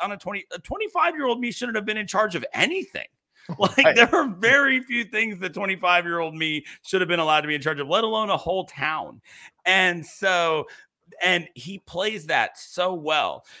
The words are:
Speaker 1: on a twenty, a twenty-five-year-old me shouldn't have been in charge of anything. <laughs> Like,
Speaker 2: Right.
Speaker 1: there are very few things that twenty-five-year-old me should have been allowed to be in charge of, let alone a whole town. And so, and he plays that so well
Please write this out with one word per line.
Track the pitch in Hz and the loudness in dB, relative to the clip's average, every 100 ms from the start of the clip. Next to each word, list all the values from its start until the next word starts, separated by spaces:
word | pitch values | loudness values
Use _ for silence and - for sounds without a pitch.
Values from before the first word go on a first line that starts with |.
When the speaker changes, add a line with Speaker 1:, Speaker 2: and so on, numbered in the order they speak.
Speaker 1:
on | 190 | -8
a | 202 | -6
twenty, | 208 202 - | -10 -10 -10
a | 175 | -14
twenty-five-year-old | - - 427 359 339 311 269 240 | -10 -8 -6 0 0 0 -2 -2
me | 240 | -4
shouldn't | - 247 220 | -6 -6 -4
have | 208 | -4
been | 214 | -6
in | 202 | -4
charge | 196 214 | 0 0
of | 170 - | -2 -6
anything. | - 202 381 - - - _ _ _ - | -6 -6 -6 -8 -12 -14 _ _ _ -14
<laughs> | 175 | -2
Like, | 190 - | 0 4
Speaker 2:
Right. | 277 - | 6 8
Speaker 1:
there | 233 | 6
are | 359 277 | 6 2
very | 180 226 277 277 254 | 0 4 4 4 2
few | 254 240 214 | -2 -4 -4
things | 214 226 190 | -2 -2 -4
that | 185 | -8
twenty-five-year-old | 151 196 190 180 175 170 170 160 160 | -4 -4 -2 2 2 2 -2 -2 -2
me | 160 151 - - | -2 -2 -6 -16
should | - 190 | -2 0
have | 175 | 2
been | 175 | 2
allowed | 156 151 | 4 4
to | 151 | 2
be | 147 | -2
in | |
charge | 151 147 | -2 -4
of, | 139 | 0
let | 185 | 0
alone | 220 220 214 | 2 0 0
a | 180 | -2
whole | 165 190 - | 0 -4 -4
town. | - 147 156 85 - - - - _ - | -4 -4 -4 -8 -14 -20 -20 -20 _ 2
And | 190 185 175 151 | 4 4 0 -6
so, | - 196 180 165 156 - - - _ _ - | -4 0 2 2 0 -2 -12 -20 _ _ -2
and | 180 175 156 - | 0 0 -2 -14
he | 131 196 | -14 -14
plays | - 170 214 214 156 | -12 -4 -4 -4 0
that | 143 110 - | 0 0 -2
so | - - 180 | -10 -4 -2
well | 180 151 156 98 65 - - | -2 0 2 0 -4 -12 -20